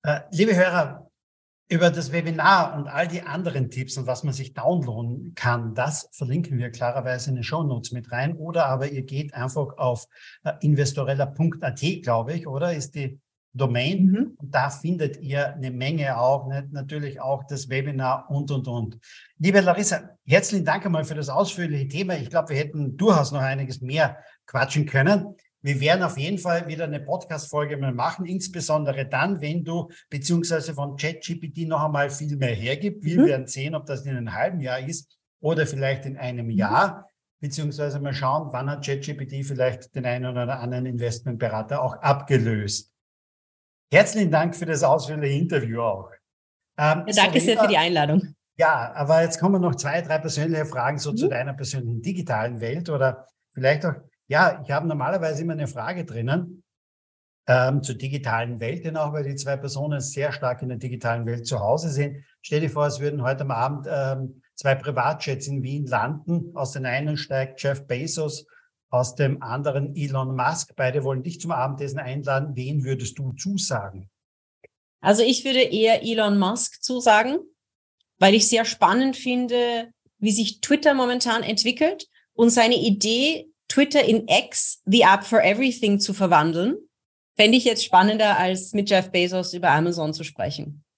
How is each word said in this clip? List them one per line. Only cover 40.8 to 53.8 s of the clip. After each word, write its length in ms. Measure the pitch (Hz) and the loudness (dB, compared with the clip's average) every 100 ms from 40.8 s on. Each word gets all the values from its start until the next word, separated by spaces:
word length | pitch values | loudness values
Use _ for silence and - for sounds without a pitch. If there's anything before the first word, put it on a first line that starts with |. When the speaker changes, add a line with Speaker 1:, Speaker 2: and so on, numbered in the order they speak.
| 127 | -4
Speaker 1:
Investmentberater 960 | 120 117 113 135 113 117 107 107 143 | -4 -4 -4 -6 -4 -2 -2 -4 -2
auch 140 | 156 - | -4 -2
abgelöst. 960 | 131 139 - 131 113 110 101 - - _ _ _ _ _ _ _ _ _ _ | 0 0 2 2 2 0 -2 -6 -8 _ _ _ _ _ _ _ _ _ _
Herzlichen 380 | - - 220 185 | 4 4 2 2
Dank 260 | 151 170 - | 4 2 -2
für 80 | |
das 180 | 165 151 | -4 0
ausführliche 540 | 135 151 139 151 143 139 | 4 4 2 -4 0 0
Interview 460 | 175 156 117 113 | 0 0 -2 -2
auch. 260 | 117 95 92 - _ _ _ _ _ - | -2 -4 -10 -20 _ _ _ _ _ 0
Ähm, 260 | 151 156 175 | 2 2 2
Speaker 2:
Ja, 60 | |
danke 260 | 208 196 165 | 4 6 6
sehr 180 | 202 220 | 4 6
Speaker 1:
Serena, 60 | |
Speaker 2:
für 40 | 214 | 4
die 80 | 175 | 4
Einladung. 580 | 170 170 147 165 185 - _ - | 4 2 4 2 0 -14 _ 2
Speaker 1:
ja, 380 | 160 156 - | 2 2 -2
aber 260 | - 143 160 | -6 4 4
jetzt 180 | 165 - | 4 2
kommen 220 | 185 190 | 2 4
noch 140 | 175 | 2
zwei, 260 | - 139 165 | 0 -2 -4
drei 160 | 170 156 | 0 -2
persönliche 480 | 160 143 156 160 | -2 -2 0 0
Fragen 340 | 151 127 127 147 | -2 -2 -2 -2
so 140 | 151 | -4
Speaker 2:
Mhm. 40 | 214 | -2
Speaker 1:
zu 100 | 339 | 0
deiner 240 | 120 131 | 0 -4
persönlichen 480 | 135 135 131 117 113 | -6 -6 -6 -4 -6
digitalen 600 | 113 185 139 113 117 120 | -4 -6 -4 -2 -2 -4
Welt 280 | 117 151 170 | -6 -6 -4
oder 380 | 143 131 - - _ _ | 0 0 -2 -14 _ _
vielleicht 320 | - 131 147 | 0 2 2